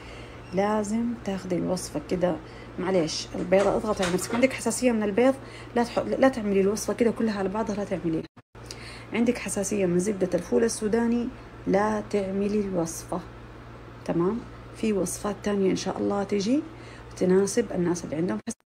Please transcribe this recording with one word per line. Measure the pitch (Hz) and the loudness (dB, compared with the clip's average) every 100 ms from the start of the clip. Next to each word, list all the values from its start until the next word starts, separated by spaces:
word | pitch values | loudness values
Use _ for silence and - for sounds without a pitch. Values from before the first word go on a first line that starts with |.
| - - - - - | -14 -14 -14 -16 -4
لازم | 180 208 214 202 220 240 226 | 0 2 2 0 0 0 -2
تاخدي | 202 190 185 175 | -4 -4 -2 0
الوصفة | 170 180 - 151 - | 0 -2 -4 -6 -4
كده. | 180 175 156 - - - - | 0 2 0 -6 -16 -12 -6
معليش، | 180 185 156 - - | 2 2 2 -2 -6
البيضة | - 180 190 196 233 | -4 2 4 4 2
اضغطي | 220 202 | 0 0
على | 180 | 0
نفسك. | 175 - | 0 0
عندك | 233 262 | 2 2
حساسية | - 233 226 254 | 2 -2 2 2
من | 226 | 2
البيض، | 208 202 262 262 - - - 240 | 2 4 4 4 -4 -16 -4 0
لا | |
تح-، | 233 - | 0 0
لا | 208 - 262 | 0 4 4
تعملي | 254 208 196 | 4 2 4
الوصفة | 190 214 - | 4 2 0
كده | 208 220 | 2 2
كلها | 214 220 202 | 2 0 0
على | 190 | -2
بعضها، | 208 226 202 | -2 -2 -2
لا | |
تعمليها. | 196 180 170 160 - - - - - - - - - | -2 -2 0 -2 -4 -14 -20 -18 -14 -14 -14 -14 -4
عندك | 226 240 240 | 2 2 2
حساسية | 196 202 196 208 185 | -2 -2 0 2 4
من | 175 | 4
زبدة | 196 190 190 | 2 0 2
الفول | 180 - 240 | 0 2 2
السوداني، | 226 - 214 226 233 240 233 - - - - | 4 0 0 2 2 2 -2 -6 -16 -8 2
لا | 190 214 214 208 | 4 4 0 -2
تعملي | 202 196 196 202 214 | -2 0 0 0 0
الوصفة. | 196 180 165 - - 180 - - - - - - - - | 0 -2 -2 -6 -8 -8 -8 -16 -18 -18 -18 -18 -16 -10
تمام؟ | - 165 180 233 - - - - | -2 2 2 0 -6 -14 -16 -4
في | 220 | 0
وصفات | 202 180 - 208 196 | 0 0 -2 -6 -2
تانية | 208 202 190 | 0 2 2
إن | 180 | 2
شاء | 190 - | -2 -2
الله | 202 202 | 0 0
تيجي | 196 208 196 285 - - - - - - | 0 0 2 2 0 -10 -18 -16 -10 0
تناسب | 185 190 196 240 214 | 4 6 4 2 0
الناس | 190 170 175 | 0 0 0
اللي | - 156 | -2 -2
عندهم | 180 214 233 | 0 -2 -6
حساسية. | - _ | -10 _